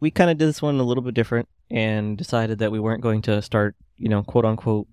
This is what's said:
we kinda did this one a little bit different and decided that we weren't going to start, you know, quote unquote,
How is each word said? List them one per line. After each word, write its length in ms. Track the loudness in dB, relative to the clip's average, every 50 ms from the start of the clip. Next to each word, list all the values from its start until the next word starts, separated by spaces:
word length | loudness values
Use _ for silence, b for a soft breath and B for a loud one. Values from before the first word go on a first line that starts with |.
we 100 | -4 0
kinda 240 | 2 4 4 4 4
did 140 | 2 2 0
this 120 | 0 -2
one 180 | -2 -2 0 0
a 20 |
little 200 | 0 0 -2 -2
bit 120 | -4 -2 -2
different 340 | -2 0 0 -2 -4 -4 -6 _ _ _ -6
and 480 | -2 -2 0 0 0 -2 -2 -4 -4 -6
decided 400 | -4 -2 -2 0 0 -2 -2 -2
that 140 | -2 -2
we 80 | 0 -2
weren't 220 | -2 -2 -2 -2
going 200 | 0 0 0 0
to 180 | 0 0 0 0
start, 360 | 0 0 0 0 2 0 -2 _ -16 _ _
you 120 | -6 -2 0
know, 140 | 0 0
quote 220 | 0 0 2 2 2
unquote, 440 | 2 0 0 0 0 0 0 -2 -6